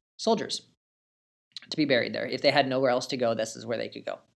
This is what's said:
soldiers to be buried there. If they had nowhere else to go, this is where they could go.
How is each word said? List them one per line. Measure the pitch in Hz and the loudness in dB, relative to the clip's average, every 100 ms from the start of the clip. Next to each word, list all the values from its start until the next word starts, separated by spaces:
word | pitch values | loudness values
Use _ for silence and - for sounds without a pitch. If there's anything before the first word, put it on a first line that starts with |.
| _ - | _ -2
soldiers | 226 214 - - - _ _ _ _ _ _ _ _ - - | 2 2 0 -6 -10 _ _ _ _ _ _ _ _ -16 -8
to | - | -2
be | 143 | 2
buried | 123 113 | 2 2
there. | 110 123 | -2 -4
If | 127 | 2
they | 143 | 4
had | 143 131 | 4 2
nowhere | 131 135 | 2 2
else | 123 - | 2 0
to | 135 | 0
go, | 117 | 0
this | 110 113 - | 0 -2 -6
is | 113 | -6
where | 117 | -4
they | 107 | -6
could | 120 - | -8 -10
go. | 95 _ | -10 _